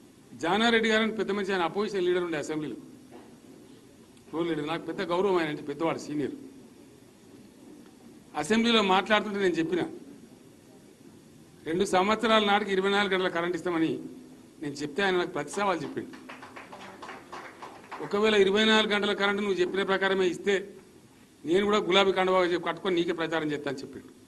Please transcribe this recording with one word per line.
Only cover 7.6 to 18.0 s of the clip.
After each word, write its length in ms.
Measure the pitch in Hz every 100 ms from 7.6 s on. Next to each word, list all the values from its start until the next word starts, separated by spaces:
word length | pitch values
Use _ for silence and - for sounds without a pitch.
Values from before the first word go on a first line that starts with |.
| - - - - - - - 156
అసెంబ్లీలో 440 | 151 220 226 226
మాట్లాడుతుంటే 580 | 196 185 202 214 214 202
నేను 140 | 190
చెప్పిన, 300 | 165 156 180 135 - - - - - - - - - - - - - - - - -
"రెండు 220 | - 170 196
సంవత్సరాల 600 | 185 190 220 226 220 208
నాటికి 260 | 202 208
ఇరవై 200 | 190 196
నాలుగు 220 | 202 202
గంటల 140 | 185 185
కరెంట్ 280 | 170 170 170
ఇస్తామని 440 | 180 165 160 123 - - - - - -
నేను 120 | 147
చెప్తే 300 | 143 143 170
ఆయన 140 | 196 180
నాకు 120 | 170
ప్రతి 220 | 147 147
సవాలు 280 | - 208 170
చెప్పిండు. 520 | 139 - - - - - - - - - - - - - - - - - - - - -